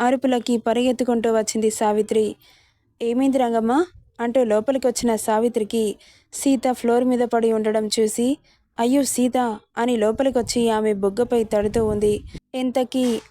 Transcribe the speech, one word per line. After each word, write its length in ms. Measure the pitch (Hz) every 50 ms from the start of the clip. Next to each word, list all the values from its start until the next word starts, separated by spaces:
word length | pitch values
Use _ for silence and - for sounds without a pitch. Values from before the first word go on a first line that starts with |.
అరుపులకి 560 | 240 247 269 254 - 262 247 240 233 - 240
పరిగెత్తుకుంటూ 760 | 226 - 233 226 240 247 254 240 - 240 247 240 233 214 226
వచ్చింది 380 | 226 220 214 - - 220 214 214
సావిత్రి. 680 | 214 - 226 214 208 214 208 - 220 220 214 202 - _ _ _ _ _ _ _ _ _ _ _ _ -
"ఏమైంది 360 | 233 233 240 254 269 269 262 269
రంగమ్మ?" 460 | 247 233 233 226 220 226 254 302 359 - - - - _ _ -
అంటూ 240 | 233 240 233 262 247
లోపలికొచ్చిన 720 | 214 208 214 214 - 269 262 262 247 233 - - 233 220
సావిత్రికి 800 | 208 - 226 214 214 233 240 233 233 214 202 233 226 220 202 - - - - - _ _ _
సీత 280 | - - - 277 269 226 - 254
ఫ్లోర్ 340 | 247 - - 233 233 247 254
మీద 160 | 254 247 240
పడి 320 | 247 233 233 233 226 226
ఉండడం 340 | 220 220 214 214 214 220 214
చూసి, 520 | 208 - 233 220 220 - - 240 254 294 - _ _ _ _ _ _ - -
"అయ్యో 260 | 233 247 269 285 262
సీత," 540 | - - 247 247 247 240 254 247 233 208 - _ _ -
అని 200 | 226 240 254 247
లోపలికొచ్చి 720 | 220 208 214 226 - 269 269 254 247 214 - - 240 233 226
ఆమె 220 | 220 214 214 214
బుగ్గపై 520 | 208 196 202 196 196 226 247 240 247 233 220
తడుతూ 420 | 220 220 208 208 208 214 233 220
ఉంది. 360 | 214 214 208 208 208 208 208 - - - - _ - -
ఎంతకీ 640 | 254 254 254 240 269 254 240 - 262 254 247 226 - - -